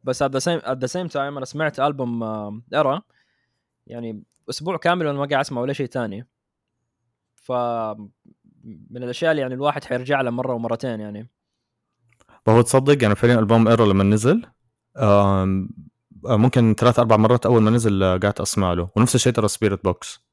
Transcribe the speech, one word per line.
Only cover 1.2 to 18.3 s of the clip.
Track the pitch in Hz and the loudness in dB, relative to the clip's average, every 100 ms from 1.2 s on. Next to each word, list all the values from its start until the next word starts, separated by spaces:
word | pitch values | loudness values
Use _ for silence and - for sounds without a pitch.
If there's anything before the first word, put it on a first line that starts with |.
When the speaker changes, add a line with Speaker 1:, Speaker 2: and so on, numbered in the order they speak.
| 139 143 | -8 -8
Speaker 1:
سمعت | 131 147 156 139 | -10 -4 -4 -2
ألبوم، | 143 139 123 117 | -2 -2 -6 -6
آه، | 110 107 104 107 _ | -6 -8 -10 -14 _
إيرا. | 139 143 151 _ _ _ _ _ _ _ _ _ | 0 0 -2 _ _ _ _ _ _ _ _ _
يعني | 117 117 107 _ _ - | -12 -12 -12 _ _ -14
أسبوع | 127 156 170 | -10 -8 -4
كامل | 170 180 156 | -2 -2 -2
وأنا | 139 | -4
ما | 143 | -2
قاعد | 139 | -2
أسمع | 139 127 | -2 -4
ولا | 127 | -6
شيء | 139 131 | -4 -6
تاني. | 131 113 98 120 _ _ _ _ _ _ _ _ _ _ | -6 -6 -8 -16 _ _ _ _ _ _ _ _ _ _
ف-، | _ - 123 120 117 110 107 101 _ _ _ _ _ | _ -6 -4 -4 -4 -6 -8 -16 _ _ _ _ _
من | 123 85 - 123 | -20 -20 -18 -12
الأشياء | 123 123 165 | -10 -4 -2
اللي | 151 | 0
يعني | 131 | -4
الواحد | 127 147 143 | -2 -4 -4
حيرجع | - 123 127 143 | -6 -8 -2 -2
لها | 127 | -2
مرة | 120 127 | -4 -4
ومرتين | 117 117 117 131 110 | -4 -4 -6 -6 -8
يعني. | 104 104 117 _ _ _ _ _ _ _ _ _ _ _ - | -10 -14 -16 _ _ _ _ _ _ _ _ _ _ _ 4
Speaker 2:
فهو | 113 | 4
تصدق | 117 135 135 143 | 4 2 4 2
يعني | 110 | 2
فعليا | 101 120 120 | 2 2 2
ألبوم | 104 113 110 | 4 4 4
إيرا | 117 107 | 4 4
لما | 98 | 4
نزل، | 98 104 117 214 - _ _ _ _ - | 4 2 2 0 -2 _ _ _ _ -2
آم، | 107 101 101 98 95 95 95 - - _ _ - - | 4 4 4 2 0 -2 -6 -14 -20 _ _ -16 -2
آه، | 110 | 2
ممكن | 123 127 113 104 | 4 4 2 4
ثلاث | 117 123 | 2 2
أربع | 117 107 | 4 4
مرات | 110 123 - | 6 4 4
أول | 120 | 4
ما | 107 | 4
نزل، | 120 113 98 | 2 0 2
آه، | 95 92 | 2 2
قعدت | 101 | 0